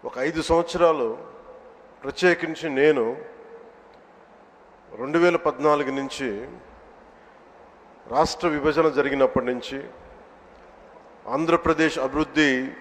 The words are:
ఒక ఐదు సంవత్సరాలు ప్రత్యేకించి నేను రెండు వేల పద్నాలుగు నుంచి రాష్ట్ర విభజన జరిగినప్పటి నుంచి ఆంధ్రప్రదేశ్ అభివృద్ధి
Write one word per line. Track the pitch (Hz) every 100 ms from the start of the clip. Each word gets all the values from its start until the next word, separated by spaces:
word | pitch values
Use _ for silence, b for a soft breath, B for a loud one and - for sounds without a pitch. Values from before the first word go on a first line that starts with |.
ఒక | 127 120
ఐదు | 135 160
సంవత్సరాలు | 156 165 170 180 170 156 117 110 - - - - - - - -
ప్రత్యేకించి | 135 - 180 170 160 156 160
నేను | 135 151 143 113 131 - - - - - - - - - - - - - - - - - 110
రెండు | 127 165
వేల | 175 170
పద్నాలుగు | 151 131 151 147 135
నుంచి | 135 139 - 135 101 127 117 - - - - - - - - - - - - - - -
రాష్ట్ర | 147 160 - 170
విభజన | 147 143 147 160
జరిగినప్పటి | 139 139 139 131 135 123
నుంచి | 127 - 135 143 - - - - - - - - - - - - - -
ఆంధ్రప్రదేశ్ | 151 160 165 165 156 156 156
అభివృద్ధి | 131 139 151 151 147 131 131 -